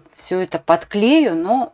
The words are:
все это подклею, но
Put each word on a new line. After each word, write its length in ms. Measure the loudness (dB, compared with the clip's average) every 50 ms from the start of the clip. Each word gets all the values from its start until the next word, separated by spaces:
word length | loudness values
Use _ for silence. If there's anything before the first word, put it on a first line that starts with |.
| -12 _ _
все 240 | -20 -8 -6 -4 -4
это 180 | -4 -4 -6
подклею, 800 | -4 0 0 0 0 0 -4 -2 0 2 4 4 4 2 2 -2
но 380 | -2 -2 -2 -2 -2 -2 -6